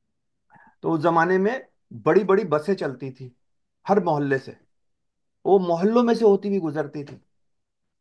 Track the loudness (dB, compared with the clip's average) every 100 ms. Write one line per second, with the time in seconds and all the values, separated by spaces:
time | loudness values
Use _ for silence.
0 | _ _ _ _ _ _ _ _ -4 0
1 | 2 2 2 2 0 -2 -10 _ _ -6
2 | 2 2 4 2 2 -2 -2 -4 -4 -8
3 | -12 -14 -18 _ _ _ _ _ 0 0
4 | 2 -2 0 -2 -4 -20 _ _ _ _
5 | _ _ _ _ 0 2 2 -2 0 2
6 | 2 2 2 2 0 -4 -4 -6 -8 -10
7 | -14 -16 _ _ _ _ _ _ _ _